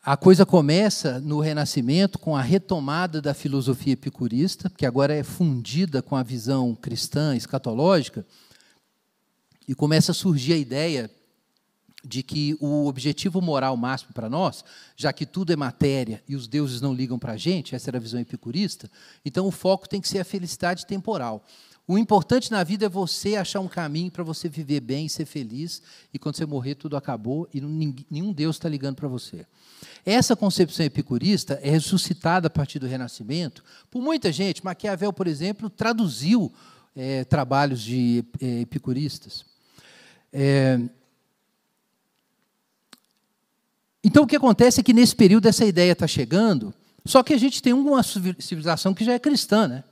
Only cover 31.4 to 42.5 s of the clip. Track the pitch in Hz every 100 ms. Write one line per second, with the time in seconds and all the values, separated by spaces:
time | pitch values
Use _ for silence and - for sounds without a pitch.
31.4 | - 139 139 160 147 185 - 175 165 180
32.4 | 160 - 139 151 127 127 123 - 107 156
33.4 | 160 - _ - _ 247 262 320 202 143
34.4 | 196 165 185 175 214 185 202 196 185 143
35.4 | 180 208 220 - 240 226 196 113 147 240
36.4 | 185 - - - _ 139 131 135 127 151
37.4 | 127 135 143 127 107 127 120 120 117 -
38.4 | 131 120 117 147 - 127 147 - - -
39.4 | - _ _ _ - - - _ _ 143
40.4 | 139 135 131 127 120 _ _ _ _ _
41.4 | _ _ _ _ _ _ _ _ _ _
42.4 | _